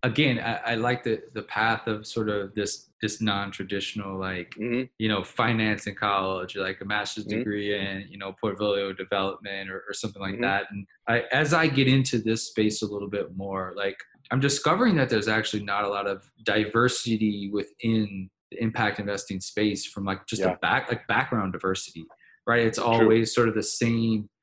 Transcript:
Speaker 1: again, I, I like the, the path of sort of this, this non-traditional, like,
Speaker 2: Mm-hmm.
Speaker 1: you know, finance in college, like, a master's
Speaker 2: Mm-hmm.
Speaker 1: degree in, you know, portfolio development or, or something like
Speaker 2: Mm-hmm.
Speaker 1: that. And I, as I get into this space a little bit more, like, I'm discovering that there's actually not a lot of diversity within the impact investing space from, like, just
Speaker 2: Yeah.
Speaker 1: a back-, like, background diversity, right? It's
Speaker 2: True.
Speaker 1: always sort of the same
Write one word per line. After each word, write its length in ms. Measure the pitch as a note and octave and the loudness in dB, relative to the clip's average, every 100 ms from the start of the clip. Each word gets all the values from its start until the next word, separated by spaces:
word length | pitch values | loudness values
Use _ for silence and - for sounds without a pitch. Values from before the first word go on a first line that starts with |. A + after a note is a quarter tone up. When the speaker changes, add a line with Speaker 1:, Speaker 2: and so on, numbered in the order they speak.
Speaker 1:
again, 380 | B2+ A#2 D3 A#2 | 0 2 2 2
I, 320 | A2+ A2+ A2+ | -2 -4 -4
I 40 | A#2 | -2
like 280 | A#2+ B2 | 0 0
the, 180 | - A2 - G#2+ | -2 -4 -4 -12
the 80 | |
path 420 | G2 - A2+ A2 - | -6 0 0 0 -2
of 220 | G#2+ G#2+ | -6 -4
sort 220 | - G#2+ | -4 -2
of 260 | G#2 F#2+ G2+ | -2 -4 -4
this, 340 | G2+ - - _ | -4 -6 -12 _
this 180 | G#2+ - | -6 -2
non-traditional, 960 | A2 G2+ G2+ - F#2 G2+ F#2+ G#2+ G2+ F#2+ | -2 -2 -4 -8 -6 -6 -6 -6 -6 -6
like, 380 | F#2+ F#2 F2 - | -4 -6 -8 -8
Speaker 2:
Mm-hmm. 280 | A2+ A#2+ B2+ _ | -4 -2 -4 _
Speaker 1:
you 100 | A2 | 0
know, 160 | G2+ | 0
finance 600 | F#2 - A#2 A2+ A2 G#2 - | -2 0 2 4 2 0 -4
in 80 | |
college, 640 | G2 G#2 G2 F#2+ F#2+ F2+ G2+ | -2 0 2 0 -2 -6 -4
like, 260 | F#2+ F#2+ | -4 -4
a 40 | G2 | -4
master's 420 | G#2 G2+ - - | -4 -4 -8 -4
Speaker 2:
Mm-hmm. 100 | A2 | -4
Speaker 1:
degree 380 | A#2+ G#2 G2+ G2+ | -2 -2 -2 -2
in, 300 | G2 G2 G2 | -2 -6 -12
you 80 | G2 | -12
know, 160 | G2 F#2+ | -12 -4
portfolio 500 | A2 F#2+ G#2 G2+ G2 | -4 -2 0 0 -2
development 800 | F#2+ F#2 G2 F#2+ - G2+ G2 F#2+ | -6 -2 0 0 -4 -8 -8 -8
or, 140 | F#2+ G#2 | -10 -8
or 60 | |
something 280 | G2+ G#2+ G2+ | -6 -6 -2
like 120 | F#2+ | -2
Speaker 2:
Mm-hmm. 80 | G2+ | 2
Speaker 1:
that. 220 | A2+ G2 G2+ | 2 2 0
And 160 | G2+ G2 _ - | -8 -12 _ 0
I, 180 | A#2 - | 0 4
as 220 | C3 D3+ | 2 4
I 140 | E3 D#3+ | 4 4
get 200 | C3+ C3+ | 6 6
into 300 | C3+ B2+ A#2+ | 6 4 2
this 300 | G#2+ A2 - | 2 0 -2
space 340 | - G#2+ G#2+ | 2 2 2
a 60 | G#2 | -4
little 220 | G2+ G2+ | -4 -4
bit 280 | G2+ F2+ F#2 | -4 -6 -6
more, 360 | G2 F#2+ F#2 F#2 | -6 -4 -6 -4
like, 220 | G2 F#2+ - _ - | -4 -4 -16 _ -2
I'm 80 | B2+ | 0
discovering 560 | C#3 C#3+ D3 F3+ A#3+ E3+ | 2 2 2 4 4 4
that 140 | B2+ | 4
there's 180 | A2+ G2+ | 2 2
actually 360 | A2 A2 G#2+ | 0 0 -4
not 200 | G2+ G2+ | -2 -2
a 60 | G#2 | -2
lot 180 | G2+ G2 | -2 -2
of 160 | G2 - _ | -4 -8 _
diversity 1080 | A2 G#2 G#2+ A#2 B2 B2 A#2+ A2 G#2+ G#2 G2 | 0 2 2 4 4 2 0 2 2 0 -4
within 760 | G2+ F#2+ _ A#2 A2 G#2 G2 F#2+ _ _ | -4 -4 _ 0 2 0 -6 -12 _ _
the 140 | - | -4
impact 340 | A2+ A2 G#2+ G2+ | -4 0 -2 0
investing 440 | G2+ G2+ - F#2+ | -4 -4 -4 -6
space 440 | - - G#2+ G2 - | -6 0 0 0 -6
from, 200 | - G2 | -6 -4
like, 200 | F#2+ - | -4 -4
just 160 | A2 | -2
Speaker 2:
Yeah. 120 | F#2 | 0
Speaker 1:
a 40 | F2+ | 0
back-, 320 | E2+ A#2 - | 2 0 0
like, 160 | A#2 - | -6 -2
background 440 | G#2+ C3 A#2 G2 | -2 0 0 -2
diversity, 540 | F2+ F#2+ F#2 - E2 D#2+ - _ _ - | -2 -2 -2 -4 -12 -18 -20 _ _ 0
right? 180 | A#2 A2+ | 2 2
It's 120 | - | 2
Speaker 2:
True. 100 | A#2+ | 2
Speaker 1:
always 480 | A2+ A2 A2+ A2+ - | 6 8 6 4 2
sort 140 | A#2 | 2
of 60 | G#2+ | 2
the 80 | |
same 640 | G#2 - A#2 A#2 A2+ A2 G#2 _ | -2 0 2 2 2 0 -2 _